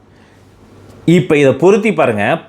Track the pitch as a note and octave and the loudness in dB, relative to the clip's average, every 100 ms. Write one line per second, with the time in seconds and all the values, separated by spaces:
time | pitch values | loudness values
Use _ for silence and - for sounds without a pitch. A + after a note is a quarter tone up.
0 | _ _ _ _ _ _ _ - - - | _ _ _ _ _ _ _ -20 -20 -8
1 | - F3 - D3 C3+ A#2+ F3+ G#3+ A3 D#3+ | 0 0 0 0 0 2 2 2 -2 -2
2 | B2+ G#2 G#2+ D#3+ | -2 -2 -4 -4